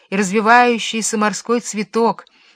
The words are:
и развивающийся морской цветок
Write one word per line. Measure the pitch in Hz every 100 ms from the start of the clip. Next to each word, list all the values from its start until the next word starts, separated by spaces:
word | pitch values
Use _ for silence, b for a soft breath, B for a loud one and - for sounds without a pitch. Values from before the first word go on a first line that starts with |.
| B
и | 196
развивающийся | 196 208 214 240 247 233 - 226 196 214
морской | 214 196 - 240
цветок | - 208 208 226 226 180 - b b